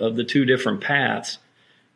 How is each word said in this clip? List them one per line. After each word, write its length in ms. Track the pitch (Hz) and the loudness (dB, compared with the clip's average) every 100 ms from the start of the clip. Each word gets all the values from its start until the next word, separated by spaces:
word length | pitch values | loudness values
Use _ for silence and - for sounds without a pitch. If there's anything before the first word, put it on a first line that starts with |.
of 160 | 113 113 | -2 -2
the 80 | |
two 220 | 117 147 127 | 0 2 4
different 340 | 131 110 101 | 2 0 -2
paths. 560 | - 143 120 107 - - _ _ _ _ _ | 0 0 0 -2 -6 -14 _ _ _ _ _